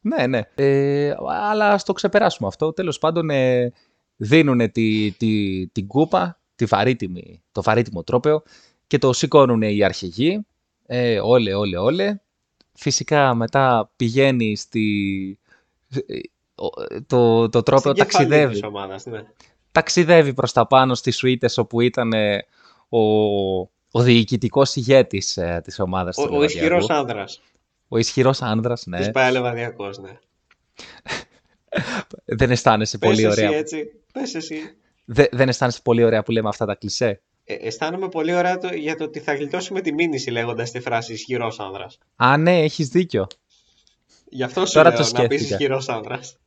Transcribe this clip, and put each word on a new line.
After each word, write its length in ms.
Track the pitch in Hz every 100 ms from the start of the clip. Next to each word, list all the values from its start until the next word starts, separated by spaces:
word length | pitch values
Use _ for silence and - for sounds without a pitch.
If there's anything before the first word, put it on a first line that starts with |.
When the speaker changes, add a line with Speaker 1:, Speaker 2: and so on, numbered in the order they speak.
Speaker 1:
Ναι, 260 | 208 320 127
ναι. 140 | 127 101
Ε, 600 | - 139 139 139 143 147 - -
αλλά 440 | - 208 214 208
ας 120 | 202
το 80 | -
ξεπεράσουμε 560 | 190 202 202 190 - 101
αυτό. 240 | - 156
Τέλος 260 | 160 185 147
πάντων, 320 | 156 165 165
ε, 420 | 143 127 127 120 - _ _ _ _
δίνουνε 520 | 110 156 147 123 113
τη, 420 | 120 113 107 107
τη, 540 | 92 113 107 101 92 92
την 200 | - 98
κούπα, 540 | 131 160 185 175 - _
τη 100 | _
βαρύτιμη, 800 | 117 101 110 127 98 87 87 87 _
το 100 | -
βαρύτιμο 400 | 101 110 113 101
τρόπαιο, 400 | 82 123 151 151 _ _ _ _ _
και 120 | 143
το 140 | 135
σηκώνουνε 600 | 123 147 151 135 117 107
οι 120 | 104
αρχηγοί. 600 | 98 90 92 85 143 202 208 _ _ _ _
Ε, 340 | 123 120 110
όλε, 340 | 101 123 107
όλε, 220 | 98 104 87
όλε. 420 | 104 170 196 202 _ _ _ _ _
Φυσικά 640 | _ - - 127 151 139
μετά 560 | 117 113 139 131 120 107 _
πηγαίνει 600 | 120 123 135 127 110 104
στη, 280 | - 113 107 104 98 98 95 98 _ _ _ _ _ 131 -
ε, 120 | - - _ _
ο, 140 | - - - - - -
το, 420 | 127 120 113 117
το 140 | 117
τρόπαιο 300 | - 135 143
Speaker 2:
Στην 120 | 143
κεφαλή 240 | - - -
Speaker 1:
ταξιδεύει. 240 | 151 135
Speaker 2:
της 100 | 104
ομάδας, 440 | 107 104 98 95 123
ναι. 160 | 110 101 _ _ _ _
Speaker 1:
Ταξιδεύει 640 | - 160 - 160 170 147
προς 180 | 131 -
τα 140 | - 117
πάνω 280 | 131 131
στις 220 | 123 - 117
σουίτες 420 | 127 127 120 -
όπου 220 | 110 117
ήταν, 320 | 123 117 117
ε, 320 | 110 104 101 - _ _ _ _
ο, 120 | 117 110 107 107 101 95 95 92 _ _
ο 100 | 113
διοικητικός 720 | 123 120 110 117 120 - 135 -
ηγέτης, 600 | 120 131 120 98 - -
ε, 240 | 87 85
της 160 | - -
ομάδας 360 | 95 92 90 90
Speaker 2:
Ο, 40 |
Speaker 1:
του 60 | 147
Speaker 2:
ο 80 | 143
Speaker 1:
Λεβαδιακού. 180 | 151 151
Speaker 2:
ισχυρός 260 | 160 175 208
άνδρας. 500 | 151 131 107 95 - _ _ _ _ _
Speaker 1:
Ο 100 | 113
ισχυρός 440 | - - 127 131
άνδρας, 440 | 123 110 117 120 -
ναι. 120 | 87
Speaker 2:
Της 120 | 101
παε 200 | 127 127
Λεβαδιακός, 680 | 127 123 117 117 - 101 98
ναι. 200 | 95 98
Speaker 1:
<laughs> 40 | _ _ _ _ _ _ - - - - - _ _ _ _ - - 240 - -
Δεν 260 | - 113 127
αισθάνεσαι 480 | 123 - 110 107 104
Speaker 2:
Πες 120 | 110
Speaker 1:
πολύ 140 | 107
Speaker 2:
εσύ 200 | 110 104
Speaker 1:
ωραία. 140 | 107 151
Speaker 2:
έτσι, 320 | 151 160 151 _ _
πες 220 | 262 269
εσύ. 220 | 170 156 156 156 _ _ _
Speaker 1:
Δε-, 220 | - 117 143
δεν 160 | 120 131
αισθάνεσαι 320 | 123 127 117
πολύ 220 | - 117
ωραία 180 | 117 113
που 80 | 104
λέμε 180 | 113 110
αυτά 180 | 104 104
τα 80 |
κλισέ. 480 | 101 104 - 120 98 _ _
Speaker 2:
Ε, 100 | _
αισθάνομαι 540 | - - - 160 180 190
πολύ 260 | 170 160
ωραία 240 | 175 180 180
το, 100 | 180
για 220 | 170 151 160
το 80 |
ότι 160 | 156 156
θα 140 | 147
γλιτώσουμε 460 | 143 143 139 - 190
τη 120 | 180
μήνυση 380 | 151 170 139 -
λέγοντας 400 | 120 117 113 120
τη 100 | 123
φράση 320 | 123 117 113
«ισχυρός 480 | 110 - 123 117 107
άνδρας». 380 | 101 95 92 _ _ _
Speaker 1:
Α, 200 | 123 143
ναι, 220 | 160 180
έχεις 280 | 156 - 147
δίκιο. 380 | 165 180 107 95 - _ _ _ _ _ _ _ _ _
Speaker 2:
Γι' 140 | 135
αυτό 240 | 123 - 190
σου 60 |
Speaker 1:
Τώρα 160 | 151 165
Speaker 2:
λέω 100 | -
Speaker 1:
το 60 |
Speaker 2:
να 40 | -
πεις 100 | 120 120 139
Speaker 1:
σκέφτηκα. 160 | 110
Speaker 2:
«ισχυρός 340 | 98 139 135 135
άνδρας». 500 | 117 107 123 - _